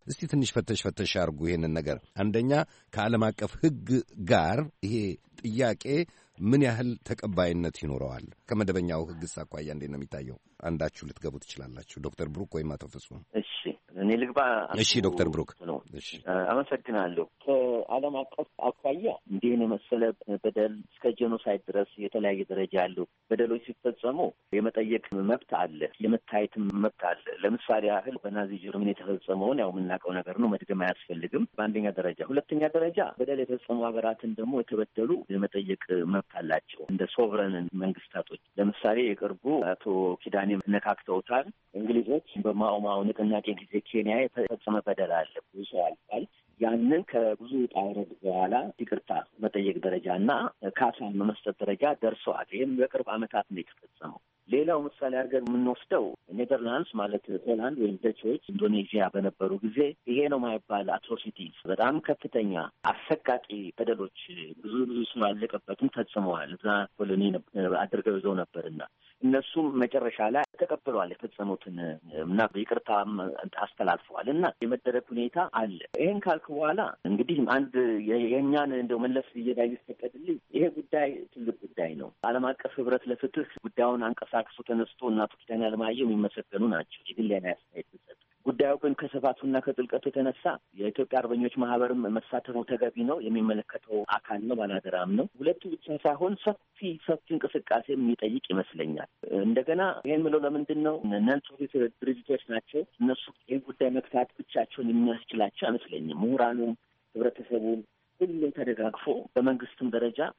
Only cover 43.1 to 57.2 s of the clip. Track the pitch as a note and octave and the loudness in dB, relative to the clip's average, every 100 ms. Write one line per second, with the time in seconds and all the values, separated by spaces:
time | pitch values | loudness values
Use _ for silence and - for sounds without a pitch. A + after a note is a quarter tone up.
43.1 | A2 G#2+ G#2+ A2 G2 - G#2 - A2+ G#2+ | 2 2 2 0 -4 -4 -4 -2 0 2
44.1 | A2+ C3 A#2+ G2 A2 G#2 G#2 G2+ G2 F2 | 2 2 0 -2 -2 0 0 0 0 2
45.1 | E2+ D#2 E2 - G2 G2+ F2+ E2+ - - | 0 0 -6 -14 -12 -6 0 0 -2 -8
46.1 | A2 - _ _ - A2+ A#2 A#2+ E3 - | -8 -8 _ _ -2 0 4 4 4 2
47.1 | A#2+ A2+ G#2+ A#2+ C3+ B2 - G2 G#2 G2 | 2 2 0 -2 -2 0 0 -2 -2 -6
48.1 | - F#2+ F#2 F#2 A#2+ G3+ - A3+ - - | -6 -2 0 2 0 -2 -6 -4 -4 -2
49.1 | - - - G#3+ - G3 F3 F#3+ F3+ F#3 | -4 -6 -4 -2 0 0 0 0 0 0
50.1 | F3+ A3 - A#3 - - - A#2+ - G#2+ | 2 2 2 -2 -4 -6 0 0 0 -4
51.1 | G2 G#2 G#2+ G#2 - G2+ F#2+ D3 C#3+ - | 0 0 -2 -4 -2 -2 2 2 2 0
52.1 | G#2+ - - - G2+ C3+ B2+ C3 C3+ A#2 | 0 -2 -4 -4 -2 0 2 2 0 -2
53.1 | A2 A2+ G#2+ - F#2 - - - - D#2 | -4 -2 -2 -2 -6 -10 -14 -20 -16 -14
54.1 | - _ _ - C3+ D#3+ D#3 D3 - C3+ | -14 _ _ 0 2 4 2 -2 -4 -2
55.1 | B2+ B2 C3 A#2+ B2 B2 B2 - E3+ F#2+ | -2 0 0 2 2 2 0 0 0 0
56.1 | - - G#2 B2 C3 A#2 C3+ F3 G#2+ G2+ | -4 -8 -4 0 0 0 -2 -2 -2 -2
57.1 | G#2 | -2